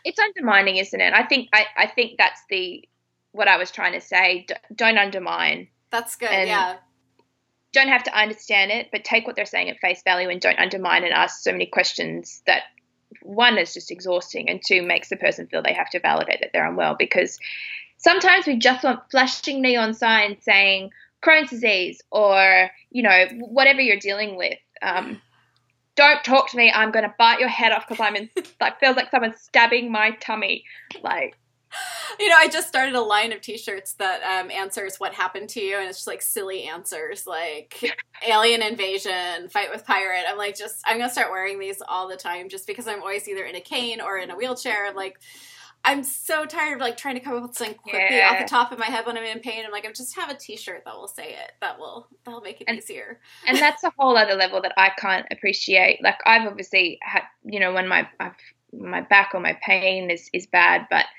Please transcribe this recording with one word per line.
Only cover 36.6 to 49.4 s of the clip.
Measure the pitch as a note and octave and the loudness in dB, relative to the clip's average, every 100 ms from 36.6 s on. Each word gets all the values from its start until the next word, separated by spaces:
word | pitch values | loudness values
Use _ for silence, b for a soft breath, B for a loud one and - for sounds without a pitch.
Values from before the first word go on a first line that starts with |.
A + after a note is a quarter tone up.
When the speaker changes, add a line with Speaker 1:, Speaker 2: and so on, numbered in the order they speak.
Speaker 2:
answers, | C3+ E3+ G3 E3+ D#3 G3 - | -10 -12 -10 -10 -10 -12 -10
like | E3 E3 D3+ - - | -8 -8 -10 -14 -8
Speaker 1:
<laughs> | A#3+ - - - A3+ | -8 -8 -16 -8 0
Speaker 2:
alien | G#3+ A#3 A#3 | 4 4 4
invasion, | G#3+ A#3 F#3+ F#3+ G3+ F#3 F3+ E3+ F3 | 0 -4 -4 -4 -4 -6 -6 -8 -6
fight | G#3 G3 | -6 -6
with | G#3+ | -8
pirate. | - G3+ F#3+ F#3 F3 | -2 -2 0 -4 -4
I'm | G3+ | -4
like, | G3+ G3 | -8 -8
just, | G#3 - - | -12 -6 -4
I'm | A3+ | -2
gonna | A#3+ | -2
start | - - | -2 -2
wearing | F#3 F#3+ G3 | -2 -6 -6
these | G3 G3 - | -10 -10 -8
all | F#3 F#3 | -8 -8
the | F#3 | -10
time | F3+ F3+ F#3 | -8 -8 -10
just | F#3+ - | -14 -10
because | G3+ A3+ | -10 -8
I'm | G#3 | -8
always | F#3+ G3+ G3+ | -6 -8 -6
either | G3 | -8
in | D3 F3 | -8 -12
a | |
cane | - B3+ A#3+ A3+ | -8 -6 -6 -6
or | G3 F#3+ | -6 -6
in | F3+ | -8
a | F3+ | -8
wheelchair. | B3+ B3 B3+ G#3+ G3+ | -6 -6 -4 -4 -4
I'm | |
like, | G3 F#3+ - B B B B B B | -6 -10 -12 B B B B B B
I'm | B3 C#4 | -2 -2
so | B3+ - - D#4+ D#4 | -6 -10 -4 -4 -4
tired | E4 D4+ | -6 -6
of, | C4+ | -4
like, | B3 A#3 | -6 -6
trying | C#4 B3+ | -8 -8
to | |
come | C4 A#3+ | -8 -8
up | |
with | A#3+ - | -8 -10
something | A3+ G#3+ | -10 -12
quickly | G3+ F#3+ F#3+ F#3+ | -8 -2 0 4
off | F#3+ | 4
the | F#3+ | 2
Speaker 1:
Yeah. | F#3+ | 0
Speaker 2:
top | - F#3 | 0 0
of | A#3 | -4
my | A3+ | -6
head | A#3+ A3+ | -4 -6
when | A#3 | -8
I'm | |
in | A3+ A3 | -8 -10